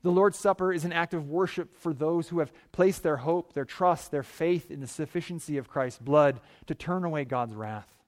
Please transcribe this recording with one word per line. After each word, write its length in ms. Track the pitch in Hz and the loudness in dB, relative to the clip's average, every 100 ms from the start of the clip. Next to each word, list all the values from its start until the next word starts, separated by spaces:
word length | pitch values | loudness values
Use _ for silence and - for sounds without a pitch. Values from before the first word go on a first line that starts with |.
The 80 | 180 | 4
Lord's 260 | 180 202 - | 4 4 4
Supper 340 | 202 190 185 | 0 2 0
is 140 | 175 165 | 0 -2
an 80 | |
act 200 | 170 170 | -2 -2
of 160 | 175 143 | -2 -2
worship 460 | 160 185 - 165 _ | 0 0 -2 -8 _
for 180 | 170 | -6
those 360 | 135 156 170 160 | -2 0 0 -2
who 100 | 170 | -2
have 120 | 147 - _ | -2 -6 _
placed 300 | - 185 180 | 2 2 4
their 160 | 170 143 | 0 0
hope, 360 | 131 175 170 | 0 -2 -2
their 120 | - 131 | -8 -8
trust, 460 | - 185 165 - | 0 2 2 -2
their 120 | 147 | -6
faith 460 | 131 - 165 175 - | -6 -4 0 0 -2
in 100 | 147 | -12
the 80 | 131 | -12
sufficiency 680 | - 151 180 160 170 - 147 | -8 -6 -6 -6 -10 -6 -6
of 100 | 123 | -4
Christ's 320 | - 127 - | -4 -4 -4
blood 400 | 123 147 143 127 - - - | 2 6 6 2 -10 -20 -10
to 80 | 156 | -8
turn 280 | - 180 | -4 -2
away 220 | 175 156 135 | -2 -2 -2
God's 300 | 127 120 107 | -4 -4 -6
wrath. 360 | 110 107 101 _ | -8 -10 -12 _